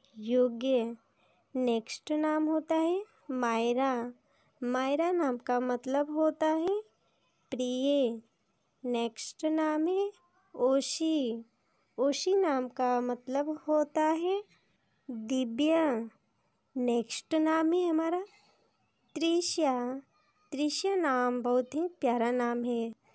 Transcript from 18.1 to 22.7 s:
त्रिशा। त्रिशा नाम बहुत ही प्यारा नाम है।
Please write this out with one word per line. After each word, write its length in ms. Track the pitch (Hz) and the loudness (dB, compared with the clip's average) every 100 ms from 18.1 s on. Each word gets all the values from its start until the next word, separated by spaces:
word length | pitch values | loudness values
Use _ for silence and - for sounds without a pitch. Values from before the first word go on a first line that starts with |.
| 359 403 - _ _ _ _ _ _ _ 294 | -2 -6 -16 _ _ _ _ _ _ _ -2
त्रिशा। 840 | 330 339 - - 294 247 247 269 - _ _ _ - | 0 2 0 0 0 0 -4 -8 -12 _ _ _ -10
त्रिशा 440 | 254 294 - 381 392 | -4 -2 -2 0 0
नाम 460 | 311 254 247 247 | 2 2 0 0
बहुत 340 | 240 247 247 294 | 0 0 0 -2
ही 120 | 349 | -4
प्यारा 440 | - 254 240 233 | -2 0 2 0
नाम 320 | 247 240 240 | 0 0 -2
है। 280 | 240 | -2